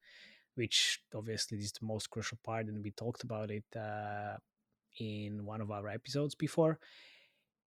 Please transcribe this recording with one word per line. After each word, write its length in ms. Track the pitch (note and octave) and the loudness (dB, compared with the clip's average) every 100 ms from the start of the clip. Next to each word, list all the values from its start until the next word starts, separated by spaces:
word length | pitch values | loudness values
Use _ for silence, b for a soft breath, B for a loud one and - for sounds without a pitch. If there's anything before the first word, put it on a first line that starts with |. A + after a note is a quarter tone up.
| b b b b b - | b b b b b -2
which 460 | A2+ - - - - | 4 6 6 4 -2
obviously 440 | A#2 A2 G#2+ - G#2 | -6 -2 -2 0 -2
is 120 | G#2 | -2
the 120 | - A2 | -2 -2
most 240 | G#2+ - | -2 -2
crucial 280 | A#2 - A#2 | -4 -4 -4
part, 240 | - A2+ G#2+ | -2 0 0
and 160 | G#2+ | -2
we 80 | G#2 | -4
talked 320 | - A2+ - | -2 -2 -2
about 280 | B2 A2 G#2+ | -2 -2 -2
it, 140 | G#2+ - A2+ | -4 -4 -6
uh, 640 | G#2+ G#2+ G#2 G#2 G#2 G2+ - _ _ _ _ - | -4 -4 -2 -4 -4 -6 -10 _ _ _ _ -6
in 440 | A2 G#2 G#2 G#2 G2+ | -4 -2 -2 -4 -4
one 140 | G#2+ | -4
of 100 | G#2 | -2
our 160 | G#2 G#2 | -2 -2
episodes 460 | A2 - C#3 D3 - | -4 -2 0 0 0
before. 440 | D3+ - D#3+ D#3 b b b b b b b _ | 2 6 6 6 b b b b b b b _